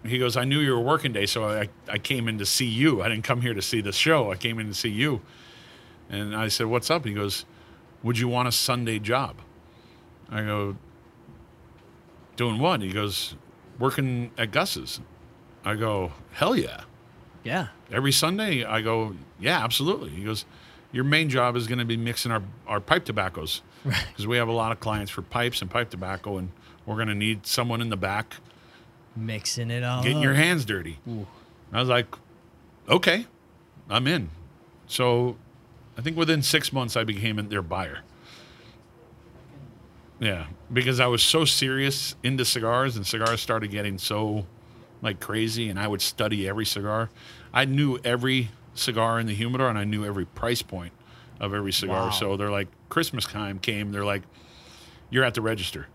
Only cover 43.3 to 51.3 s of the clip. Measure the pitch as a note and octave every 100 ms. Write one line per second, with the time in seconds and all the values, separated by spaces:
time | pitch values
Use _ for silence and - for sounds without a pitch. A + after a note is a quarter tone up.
43.3 | A2+ - A2+ A2 G#2 G2+ F#2+ - G#2+ A2
44.3 | G#2 F#2+ - - - - - A2+ F#2 -
45.3 | G#2+ A2+ A2+ A2+ F#2+ G#2 G2+ - - G#2+
46.3 | G#2+ F#2+ G#2 G#2+ - G2+ A2 A2+ - -
47.3 | - - B2 C3+ C3+ D3 B2 A#2+ B2 B2+
48.3 | C3 A#2 - - - - A2+ A2+ A2+ A2+
49.3 | G#2 A#2 B2+ C3 G#2+ G#2 G#2+ G#2 G2+ E2+
50.3 | - A#2+ A#2+ - F#2 F2 - - - -